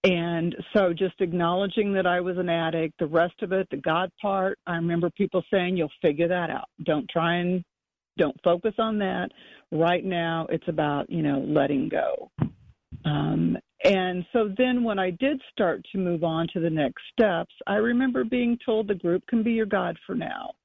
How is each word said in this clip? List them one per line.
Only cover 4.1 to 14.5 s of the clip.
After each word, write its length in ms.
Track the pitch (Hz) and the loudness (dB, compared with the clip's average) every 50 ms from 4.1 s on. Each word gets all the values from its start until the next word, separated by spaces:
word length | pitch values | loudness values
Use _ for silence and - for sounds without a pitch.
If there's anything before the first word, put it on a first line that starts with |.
| _ _ | _ _
part, 360 | - 202 196 190 185 190 196 _ _ | -4 -2 -2 0 0 -2 -4 _ _
I 100 | - 175 | -6 -4
remember 340 | 165 165 170 170 170 170 175 | -2 0 0 0 0 0 -2
people 340 | - - 208 - - 185 165 _ | 0 -2 -2 0 0 -2 -2 _
saying, 240 | - 196 180 180 185 | 0 2 2 2 0
"You'll 160 | 180 160 147 - _ | 0 -2 -2 -4 _
figure 280 | - 165 143 147 170 170 | 0 0 2 2 0 0
that 200 | 180 180 170 160 | 0 -2 -2 -4
out. 200 | 147 - - _ _ - 156 | -6 -8 -8 _ _ -8 -2
Don't 260 | - 151 151 127 - | -2 0 0 -2 -2
try 260 | - 170 165 165 170 | -2 0 0 2 0
and, 300 | 175 175 180 185 180 170 _ _ _ _ _ _ _ _ _ _ | 0 0 0 -2 -2 -4 _ _ _ _ _ _ _ _ _ _
don't 240 | - 160 151 - - | 0 0 0 0 0
focus 320 | - 180 170 175 - 220 208 - | 2 2 2 2 0 -4 0 0
on 180 | 220 220 220 208 | -2 0 0 -2
that. 300 | 202 190 185 180 185 - - - - - - - _ _ | -2 -2 -2 -4 -4 -6 -8 -16 -20 -20 -20 -20 _ _
Right 340 | - 156 165 170 175 175 - | 0 2 2 4 2 2 0
now, 420 | 190 180 170 165 165 165 165 160 - | -2 -2 -2 -2 -2 -2 -2 -2 -2
it's 180 | - 160 - - | -4 -4 -4 -4
about, 400 | 160 156 151 147 143 143 - - | -2 0 0 0 0 -2 -4 -2
you 120 | - 165 | -2 0
know, 180 | 156 147 143 139 | 0 0 0 0
letting 500 | 139 147 151 156 139 139 147 135 127 - | 0 2 2 2 4 4 2 0 0 0
go." 420 | 160 160 - - - - - - _ - - - - _ - - - _ _ _ - - - | -2 -2 0 -2 -4 -6 -8 -14 _ -4 -4 -4 -4 _ -20 -20 -20 _ _ _ -18 -6 -4
Um, 540 | 156 147 147 147 156 160 160 165 - - - _ _ _ _ - | -2 -2 0 0 0 0 2 2 0 0 -2 _ _ _ _ 2
and 420 | 185 196 190 185 185 180 180 175 _ | 4 4 4 0 -2 -2 -4 -6 _
so 220 | - 240 220 208 | 0 0 0 0